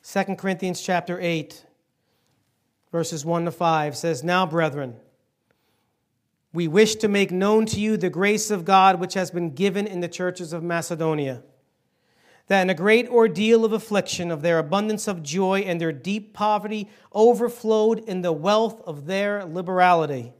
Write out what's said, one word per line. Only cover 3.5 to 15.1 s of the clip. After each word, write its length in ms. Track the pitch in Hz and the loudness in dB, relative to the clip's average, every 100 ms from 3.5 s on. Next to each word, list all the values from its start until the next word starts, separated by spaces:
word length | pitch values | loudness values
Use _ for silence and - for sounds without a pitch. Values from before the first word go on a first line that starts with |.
five 440 | 165 170 160 151 127 | 0 0 2 0 -4
says, 280 | 170 143 | -4 -4
"Now, 220 | 160 180 180 | 0 2 2
brethren, 520 | 165 156 139 131 113 _ _ _ _ _ _ _ _ _ _ _ _ _ _ _ | 0 -2 -2 -10 -12 _ _ _ _ _ _ _ _ _ _ _ _ _ _ _
we 140 | 165 165 | -4 2
wish 280 | 175 220 220 | 4 4 4
to 100 | 214 | 0
make 240 | 202 196 | 2 0
known 340 | 180 196 220 220 | 2 4 4 2
to 140 | 202 | 0
you 180 | 214 214 | 0 0
the 120 | 180 | -2
grace 420 | 151 202 214 208 | 0 0 0 -2
of 120 | 208 | -4
God 360 | 165 190 190 180 | 4 6 6 4
which 160 | 180 196 | -2 -4
has 160 | 180 | -4
been 240 | 175 170 135 | -4 -6 -2
given 320 | 196 190 208 | -2 0 -4
in 140 | 175 | -6
the 60 | 175 | -8
churches 460 | 175 180 175 170 | -4 -6 -6 -10
of 100 | 170 | -8
Macedonia, 800 | 170 170 165 170 160 151 139 120 - _ _ _ _ _ _ _ _ _ _ | -4 -4 -2 -2 -2 -2 -4 -8 -14 _ _ _ _ _ _ _ _ _ _
that 140 | 190 | 2
in 80 | 185 | 2
a 60 | 160 | 0
great 340 | 196 226 240 | 4 2 4
ordeal 560 | 240 226 160 214 226 226 | 4 4 2 4 4 4
of 80 | |
affliction, 560 | 214 - 208 - - 175 | -2 0 -2 -2 -6 -4
of 140 | 160 | -2
their 160 | 170 165 | 0 0
abundance 480 | 151 190 214 214 | 2 -2 -2 -4
of 160 | 214 | -6